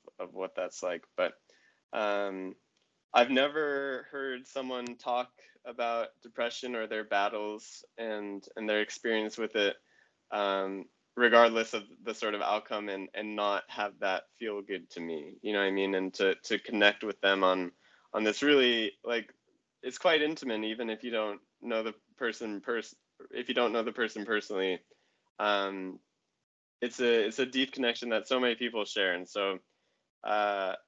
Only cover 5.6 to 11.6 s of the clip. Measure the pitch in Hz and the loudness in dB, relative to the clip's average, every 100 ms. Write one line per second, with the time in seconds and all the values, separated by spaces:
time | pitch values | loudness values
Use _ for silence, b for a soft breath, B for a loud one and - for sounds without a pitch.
5.6 | 131 120 117 117 107 - 117 117 120 - | -12 -4 -2 -2 -4 -8 -12 -4 -4 -4
6.6 | 127 120 110 110 107 101 101 107 104 107 | -6 -4 -4 -4 0 2 2 0 -6 -8
7.6 | - - - - 113 107 104 101 - - | -12 -20 -18 -10 -6 -6 -6 -10 -12 -6
8.6 | 107 107 107 - 120 110 107 113 107 113 | 0 0 0 -2 0 0 0 -2 -2 2
9.6 | 101 - _ _ _ _ - 104 101 98 | 2 0 _ _ _ _ -8 -2 0 0
10.6 | 95 98 - _ _ - 120 117 117 113 | -2 -6 -10 _ _ 2 8 10 8 6